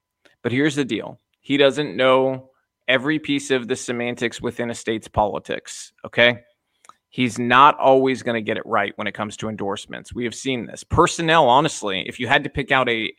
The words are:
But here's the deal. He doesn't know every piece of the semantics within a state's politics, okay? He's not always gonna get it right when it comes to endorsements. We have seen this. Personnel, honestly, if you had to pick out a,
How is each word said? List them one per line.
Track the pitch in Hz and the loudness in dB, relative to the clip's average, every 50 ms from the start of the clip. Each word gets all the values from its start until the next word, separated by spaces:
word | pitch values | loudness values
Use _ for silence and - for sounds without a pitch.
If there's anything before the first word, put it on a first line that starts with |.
| _ _ _ _ _ _ _ _ - | _ _ _ _ _ _ _ _ -6
But | 120 117 | -4 0
here's | 131 143 156 131 | 0 0 0 0
the | 147 139 | -2 -2
deal. | 113 117 95 - - - - _ _ _ _ _ | -2 -4 -6 -6 -10 -14 -18 _ _ _ _ _
He | - 139 | -2 2
doesn't | 139 139 139 123 147 151 123 87 | 4 4 4 4 2 -2 -4 -2
know | 127 127 131 131 131 131 135 131 131 131 _ _ _ _ _ _ _ _ | 0 2 4 4 4 4 2 -2 -4 -10 _ _ _ _ _ _ _ _
every | - 131 131 123 147 156 151 | 0 0 0 2 0 -4 -4
piece | 151 - 143 139 139 - | -2 -4 -4 -4 -2 0
of | 135 127 120 | 0 0 0
the | 110 127 | -2 -6
semantics | 123 - - 120 120 120 120 120 - 120 117 - - | -6 -4 -6 -6 -4 -4 -6 -4 -4 -6 -6 -6 -6
within | 123 120 - - 120 117 | -8 -8 -6 -6 -6 -6
a | 117 | -6
state's | - - - 113 110 - - | -6 -6 -4 -4 -4 -6 -6
politics, | - 113 107 101 - 80 - - - - - - - - - - _ _ - | -2 -2 0 0 -2 -6 -8 -8 -8 -10 -10 -12 -16 -18 -18 -20 _ _ -18
okay? | - - - 120 120 120 110 - _ _ _ _ _ _ _ _ - _ _ _ _ | -4 2 4 4 4 4 0 -6 _ _ _ _ _ _ _ _ -20 _ _ _ _
He's | _ - 127 120 104 | _ -2 -2 -2 -2
not | 117 123 120 123 127 139 147 - - | -4 0 4 6 8 8 8 6 6
always | - 135 135 135 131 135 131 110 110 | 4 4 4 4 4 2 0 -2 -4
gonna | 123 117 113 | -4 -4 -4
get | 107 113 110 | -4 -4 -6
it | 104 - | -6 -4
right | - 110 107 101 98 - | -2 -2 -2 -2 -2 -4
when | - 107 101 | -8 -8 -8
it | 101 | -6
comes | - 107 104 - - | -6 -8 -8 -8 -8
to | - 110 | -10 -8
endorsements. | 110 98 101 98 98 101 - - - 60 - - - | -8 -6 -6 -6 -6 -8 -10 -12 -16 -16 -16 -14 -10
We | 117 123 | -8 -8
have | 117 110 | -8 -8
seen | - - 135 131 120 107 | -8 -6 -6 -6 -6 -6
this. | - - - - | -10 -14 -18 -10
Personnel, | _ - 151 170 170 - - 170 160 160 165 147 120 | _ 2 4 4 4 2 0 0 2 4 4 6 6
honestly, | 120 139 160 156 - - - 104 95 92 - - | 6 4 4 2 -2 -6 -6 -6 -4 -4 -6 -8
if | 113 - | -8 -8
you | 123 117 | -2 0
had | 139 143 135 | 2 2 0
to | - | -2
pick | - 147 131 - | -6 -8 -4 0
out | 139 131 127 123 | 0 0 2 0
a, | 117 110 110 - - | -2 -2 -4 -4 -4